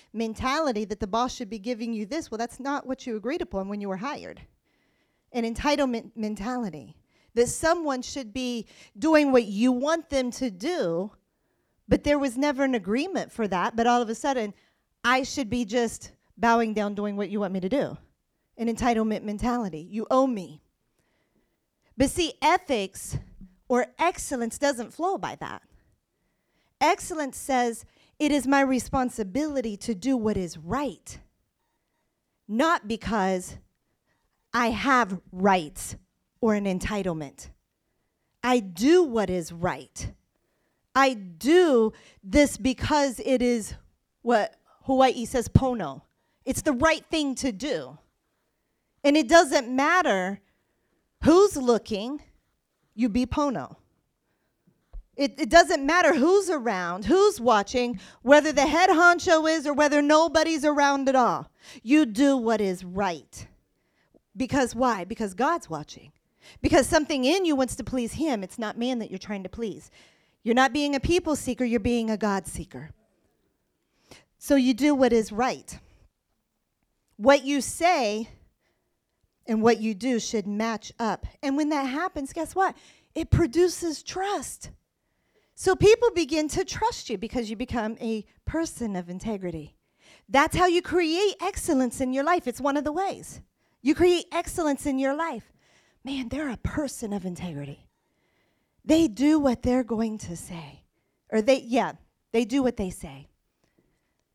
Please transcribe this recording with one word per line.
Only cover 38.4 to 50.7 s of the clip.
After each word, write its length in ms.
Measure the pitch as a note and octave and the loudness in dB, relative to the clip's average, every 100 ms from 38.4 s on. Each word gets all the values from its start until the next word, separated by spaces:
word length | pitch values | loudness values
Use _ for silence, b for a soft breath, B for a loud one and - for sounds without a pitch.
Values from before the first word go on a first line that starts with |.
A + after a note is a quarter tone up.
I 180 | A#3+ B3 | 2 2
do 420 | F#3+ E3 C4 F4+ | 0 0 4 6
what 260 | D#4+ A3+ F#3 | 4 0 -2
is 220 | F3+ D#3+ | -2 -6
right. 600 | E3+ F3 C#3 C3 - - - _ _ _ _ _ _ _ | -4 -4 -4 -10 -12 -12 -14 _ _ _ _ _ _ _
I 200 | C4 C4+ | 2 2
do 800 | A3+ F#3 E3 A#3+ F4 E4+ B3 A3 b b b | 2 -8 -4 4 6 6 6 2 b b b
this 340 | G3 C4 C#4+ - | 0 4 4 2
because 640 | A#3 A3+ - D4 C#4 A3 | -4 -2 0 2 2 -2
it 180 | A#3+ B3+ | 0 2
is 320 | B3 A#3+ G3 - _ _ _ _ | 2 0 -4 -14 _ _ _ _
what 340 | A#3 A3+ G3 - _ _ | 0 2 0 -6 _ _
Hawaii 400 | - C4 C4 B3 | 0 4 4 2
says, 240 | A3+ B3+ A3 | -4 -4 4
pono. 540 | - C4 A#3+ D#3 C3+ - _ _ _ | 4 4 -2 -6 -10 -18 _ _ _
It's 180 | - - | -6 -2
the 100 | D#4 | 0
right 320 | B3 D#4+ D#4+ - | 2 2 2 -2
thing 280 | D#4+ C#4+ B3 | -2 -2 -2
to 160 | C4 | -4
do. 460 | F#3 C#4+ F3 B2+ D3+ _ _ _ _ _ _ _ _ _ _ | -4 -6 -6 -8 -16 _ _ _ _ _ _ _ _ _ _
And 140 | C#4+ D4 | 2 4
it 120 | A#3 | 6
doesn't 460 | E4 D4+ D4 A#3 | 6 6 2 0
matter 640 | B3+ D4 F4+ D#4 F#3+ F#3 G3 _ _ _ | 0 2 2 2 0 -2 -6 _ _ _